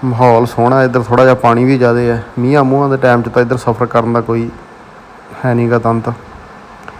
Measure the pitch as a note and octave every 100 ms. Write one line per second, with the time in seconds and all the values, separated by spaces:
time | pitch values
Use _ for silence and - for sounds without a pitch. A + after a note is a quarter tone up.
0 | C3 A#2+ B2+ A#2 A#2+ - A#2 C3 C3 B2
1 | A2 B2 C3 B2+ A#2+ A#2 B2+ C3+ B2 A#2+
2 | A#2+ A#2 A2 - B2 D3 C3+ C3+ C#3 C3+
3 | C3 A#2+ A#2 A#2 A#2+ B2 - A2+ A#2+ A#2+
4 | A2+ A#2 A2+ A#2 A#2 - - - - -
5 | - - - - B2+ A#2+ A#2 A#2+ A2+ A2+
6 | A2 A#2+ - - - - - - - -